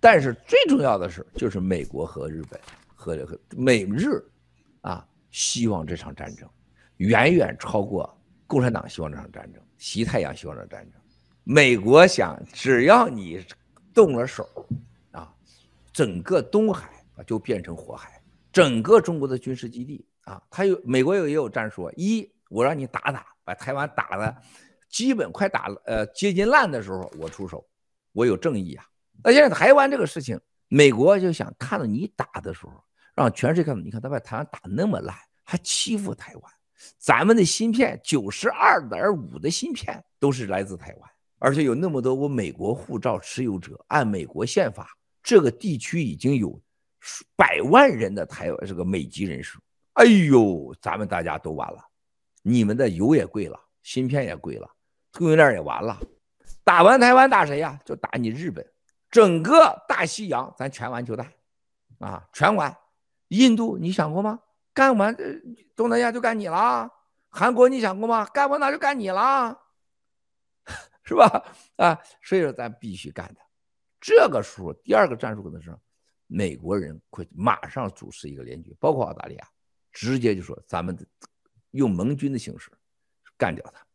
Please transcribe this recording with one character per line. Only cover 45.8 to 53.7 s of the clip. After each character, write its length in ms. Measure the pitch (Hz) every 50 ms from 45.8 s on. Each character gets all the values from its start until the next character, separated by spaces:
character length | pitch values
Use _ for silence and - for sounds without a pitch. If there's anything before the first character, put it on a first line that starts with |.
| - - - 170 160
已 140 | 117 76
经 200 | 71 - 127 143
有 220 | 131 104 69 - - _ _ _ _ _ _ _ _
数 240 | _ - - - - _ _
百 240 | _ 180 - 87 76 82 127
万 200 | 165 247 285 269
人 240 | 185 113 110 95 98
的 100 | 101 82
台 260 | - - - - 85
湾， 160 | 80 - -
这 80 | 95 98
个 80 | 85 87
美 220 | 90 95 92 71
籍 200 | 60 - 78 95
人 200 | 95 76 64 -
士。 140 | - - - _ _ _ _ _ _ _
哎 120 | - -
呦， 680 | 240 226 202 175 147 139 123 113 101 92 80 71 64 58 -
咱 160 | - - 85
们 100 | 101 107
大 160 | 92 95 85 85
家 140 | 85 78
都 140 | 78 - 82
完 200 | 78 71 60 50
了， 140 | 50 - _ _ _ _ _ _ _ _ _ _ _ _
你 240 | _ 95 120 123 113
们 100 | 101 107
的 140 | 120 139 117
油 260 | 92 82 95 120 156
也 120 | 147 101
贵 220 | - - 107 98 78
了， 120 | - - _ _